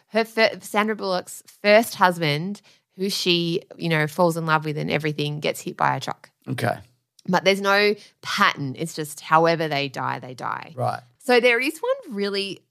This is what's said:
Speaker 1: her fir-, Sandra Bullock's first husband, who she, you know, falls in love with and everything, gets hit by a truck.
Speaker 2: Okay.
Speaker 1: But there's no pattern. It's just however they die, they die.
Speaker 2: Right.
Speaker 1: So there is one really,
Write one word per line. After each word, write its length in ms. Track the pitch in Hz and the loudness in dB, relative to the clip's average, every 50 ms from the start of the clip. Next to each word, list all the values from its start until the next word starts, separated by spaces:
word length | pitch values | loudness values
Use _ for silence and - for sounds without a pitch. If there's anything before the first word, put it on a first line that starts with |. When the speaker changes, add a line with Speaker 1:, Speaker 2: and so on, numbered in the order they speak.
| _ | _
Speaker 1:
her 160 | _ - 220 226 | _ 0 0 0
fir-, 360 | 220 - 220 226 - - 185 | 0 2 2 2 2 2 -2
Sandra 340 | - - - 202 214 220 214 | -10 -4 0 0 0 0 -2
Bullock's 480 | 202 196 190 180 180 - - - - - - - _ | -4 -2 -2 -2 -2 -4 -8 -16 -18 -20 -20 -10 _
first 340 | - 208 208 220 240 - - | 4 6 6 6 6 4 0
husband, 680 | - 190 185 175 170 165 147 143 151 170 196 202 - _ _ _ _ _ _ _ | 4 4 4 4 2 0 0 0 0 -2 -6 -8 -10 _ _ _ _ _ _ _
who 140 | 190 190 208 | -6 -6 -4
she, 520 | 196 - - 185 175 170 170 170 165 - - - - | -4 -2 0 2 2 2 2 0 -2 -4 -6 -8 -12
you 120 | - 170 165 | -6 -4 -2
know, 180 | 165 156 151 | 0 0 0
falls 300 | 151 - - 180 170 160 | 0 0 2 2 2 2
in 80 | 165 165 | 0 -2
love 200 | 160 156 151 151 | 0 0 0 0
with 120 | 156 147 | -2 -4
and 120 | 151 151 - | -4 -4 -2
everything, 500 | 165 151 156 156 147 147 147 147 147 151 | -2 -2 -2 -4 -4 -2 -4 -4 -4 -4
gets 220 | 151 160 - - | -4 -4 -4 -4
hit 160 | - 170 147 | -8 -10 -4
by 180 | - 156 139 135 | -2 0 0 0
a 40 | 135 | -2
truck. 320 | - - - _ _ - _ _ - | -6 -8 -10 _ _ -20 _ _ -10
Speaker 2:
Okay. 320 | 131 127 120 120 107 - - - _ _ _ _ _ _ _ - | -8 -6 -2 -2 -2 -2 -4 -10 _ _ _ _ _ _ _ -4
Speaker 1:
But 160 | 185 180 175 160 | 0 0 2 4
there's 180 | 190 196 196 | 4 2 2
no 320 | 196 196 196 202 208 208 208 208 - - _ _ | 2 2 4 4 4 2 0 -2 -6 -20 _ _
pattern. 540 | - - - - 202 170 - - 143 131 131 - | -10 -4 0 4 4 4 2 0 -4 -6 -6 -6
It's 160 | 165 165 - | -8 -8 -6
just 240 | 160 151 147 - - | -8 -10 -10 -10 -12
however 480 | - - 160 160 165 165 165 160 165 | -2 2 4 4 6 4 4 2 0
they 220 | 151 147 139 143 135 | -2 -2 -2 -4 -4
die, 300 | 120 139 131 127 131 127 | -6 -6 -6 -6 -6 -6
they 140 | 127 127 131 | -10 -14 -14
die. 400 | - - - - 131 - - - | -10 -8 -8 -8 -10 -12 -12 -8
Speaker 2:
Right. 260 | 127 120 113 110 113 - _ _ _ | -4 -4 -4 -4 -6 -10 _ _ _
Speaker 1:
So 200 | - - 247 240 | 0 2 4 4
there 200 | 233 247 233 233 | 6 4 2 2
is 180 | 262 285 - - | 0 -4 -6 -4
one 360 | 466 494 539 554 466 320 208 | -2 -2 -2 -4 -4 -10 -6
really, 460 | 202 202 202 196 196 196 196 - - _ _ | -4 -4 -4 -2 -4 -6 -6 -10 -14 _ _